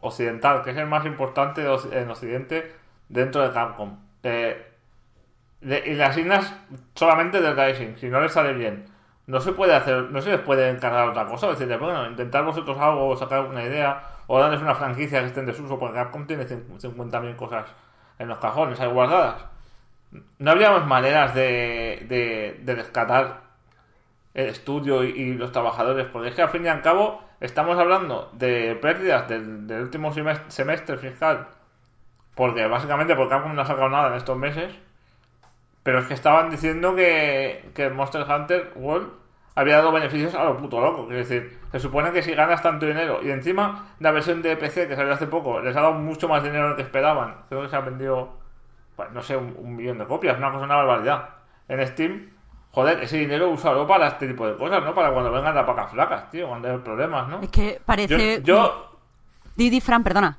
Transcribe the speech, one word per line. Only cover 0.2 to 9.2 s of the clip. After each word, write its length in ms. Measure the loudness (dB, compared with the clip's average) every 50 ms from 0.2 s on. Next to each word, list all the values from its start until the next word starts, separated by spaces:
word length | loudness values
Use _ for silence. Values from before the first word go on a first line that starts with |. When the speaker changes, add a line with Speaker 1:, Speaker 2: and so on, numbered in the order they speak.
| -4 -4 -4 0 2 2 2 2 0
Speaker 1:
que 80 | -6
es 60 | -6
el 100 | -6 -4
más 180 | -2 -2 -2 -2
importante 540 | -4 -4 -4 -6 -4 0 -2 -2 -2 -2 -4 0
de 60 | 0
Oc-, 240 | 0 0 -2 -4 -6
en 180 | -4 -4 -6
Occidente 600 | -8 -10 -8 -8 -6 -8 -6 -6 -6 -6 -6 -8 -16 -20 _ _ _ _ _ _
dentro 340 | -2 -2 0 0 2 2 2
de 100 | 2 2
Capcom. 440 | 0 -2 -2 -4 -10 -10 -10 -10 -16 -20 _ _ _ -6
Eh, 420 | -4 -2 0 -2 -2 -4 -6 -12 -20 _ _ _ _ _ _ _ _ _ _ _ _ _ _ _ _ _ _
le-, 280 | -6 -4 -4 -2 -2 -2
y 60 | 0
le 100 | 2 2
asignas 480 | 4 4 2 2 2 2 2 2 0 -10 -16 -20 _ -20 -20 -20 _ _
solamente 460 | 2 6 6 6 6 4 2 2 2
Dead 160 | 2 2 4
Rising, 400 | 4 2 2 2 -2 -6 -10 -10
si 120 | -10 -8 -2
no 120 | 0 2
le 80 | 2 2
sale 260 | 2 2 2 2 0
bien. 320 | -2 -4 -4 -4 -6 -14 -20 -20 _ _ _ _ _